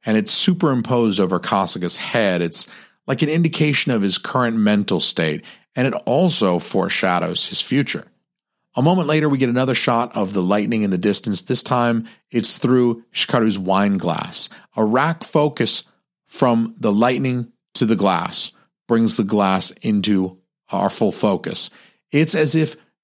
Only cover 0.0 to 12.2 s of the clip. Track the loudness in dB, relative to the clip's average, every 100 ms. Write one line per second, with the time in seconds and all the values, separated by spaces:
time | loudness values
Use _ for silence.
0 | -2 0 0 0 0 2 2 0 0 0
1 | 2 2 0 -2 -2 -2 -2 -4 -4 -6
2 | -4 0 0 0 -2 -4 -6 -10 -20 _
3 | -6 -2 0 0 0 0 0 0 0 0
4 | 0 -2 -4 -2 0 2 2 2 2 0
5 | -2 -2 -2 -4 -10 -20 _ -4 -2 -2
6 | 0 2 2 2 2 0 0 -2 0 0
7 | 0 0 -2 -4 -4 -4 -2 -2 -2 -6
8 | -10 _ _ _ _ _ _ 0 2 2
9 | 2 2 2 2 2 0 0 0 0 0
10 | 0 -2 -2 0 0 0 0 0 0 0
11 | 0 0 -2 -4 -2 -2 0 0 0 0
12 | -4 -12